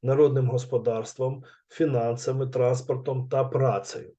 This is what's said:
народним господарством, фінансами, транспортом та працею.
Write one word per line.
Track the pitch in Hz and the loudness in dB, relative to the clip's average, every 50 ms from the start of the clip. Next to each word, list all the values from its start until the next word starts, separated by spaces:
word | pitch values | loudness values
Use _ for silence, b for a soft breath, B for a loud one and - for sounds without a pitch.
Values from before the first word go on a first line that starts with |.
| - | 0
народним | 123 135 139 151 143 131 135 131 127 | 0 4 6 6 6 6 2 0 2
господарством, | - 123 - - 135 120 110 120 113 110 110 - - - 131 131 139 139 B B B B B B | 0 -2 -4 0 -2 0 0 0 -2 -2 -4 -8 -6 -4 -4 -4 -4 -6 B B B B B B
фінансами, | - - 165 151 135 120 117 120 120 123 - - 131 135 135 131 | -2 0 0 2 2 2 2 0 -2 -2 -2 -2 -2 -2 -2 -2
транспортом | 131 127 123 123 127 123 - - 127 127 127 - 135 131 123 - | 0 0 2 2 2 0 -2 -4 -4 -4 -2 -4 -4 -4 -4 -2
та | - 135 135 | 0 0 0
працею. | 131 - 139 135 127 107 98 - - - - - - - | 0 2 2 2 2 2 0 -4 -6 -12 -12 -12 -14 -20